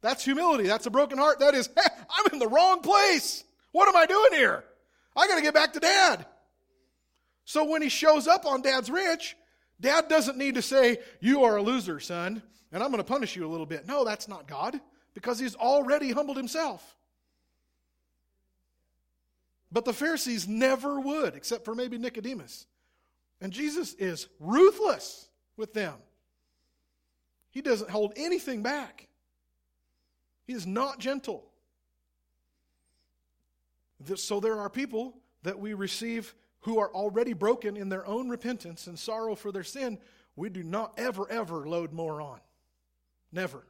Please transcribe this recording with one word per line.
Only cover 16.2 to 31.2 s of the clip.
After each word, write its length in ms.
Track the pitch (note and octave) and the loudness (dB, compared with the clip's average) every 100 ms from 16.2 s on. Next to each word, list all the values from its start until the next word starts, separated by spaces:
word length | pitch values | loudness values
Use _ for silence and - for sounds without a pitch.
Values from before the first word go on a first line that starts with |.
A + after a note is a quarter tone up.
| D4 C4+ | -4 -6
himself. 600 | B3+ D#4+ D#4+ F#3 - _ _ _ _ _ _ _ _ _ _ _ _ _ _ _ _ _ _ _ _ _ _ _ _ _ _ _ _ | -6 -4 -4 -6 -16 _ _ _ _ _ _ _ _ _ _ _ _ _ _ _ _ _ _ _ _ _ _ _ _ _ _ _ _
But 120 | G3 | -4
the 80 | A#3+ | -4
Pharisees 540 | A3+ D4+ D#4+ B3+ A3+ F3 | -2 -2 -2 -4 -6 -6
never 540 | A3 C4 C4 C#4 C#4+ | 0 2 2 -2 -6
would, 340 | C4+ D4+ A#3+ | -4 -2 -4
except 300 | C#3 - A#3 | -4 -8 -8
for 100 | A3 | -8
maybe 240 | A3+ B3 A#3 | -8 -8 -6
Nicodemus. 680 | A#3+ A#3 G#3+ B3+ C#3+ - - _ _ _ _ _ _ _ | -8 -8 -10 -12 -14 -20 -20 _ _ _ _ _ _ _
And 120 | F#3+ | -12
Jesus 420 | F#3+ D4+ D4+ C4+ | -6 -6 -4 -8
is 340 | - F#3+ E3 - _ | -6 -6 -6 -12 _
ruthless 920 | D#3 B3+ F#4+ G#4 G#4+ B3+ - - - _ _ - | -2 6 6 6 -2 -2 -6 -18 -20 _ _ -14
with 160 | G#3+ | -10
them. 240 | G#3+ F#3 C3+ _ _ _ _ _ _ _ _ _ _ _ _ _ _ _ | -6 -6 -8 _ _ _ _ _ _ _ _ _ _ _ _ _ _ _
He 80 | C4 | -10
doesn't 260 | D4 A3 G#3 | -2 -2 -2
hold 260 | G3+ G#3 G#3+ | -4 -4 -4
anything 480 | D#4+ F4+ - A#3+ | -4 -4 -4 -6
back. 420 | A3 D4 B3+ - _ _ _ _ _ _ _ _ _ _ _ _ _ _ | -6 -6 -8 -18 _ _ _ _ _ _ _ _ _ _ _ _ _ _
He 80 | - | -12
is 140 | B3 F3+ | -10 -6
not 320 | G3+ C#4 C4+ | -4 -4 -4
gentle. 460 | A#3 C#4 | -6 -6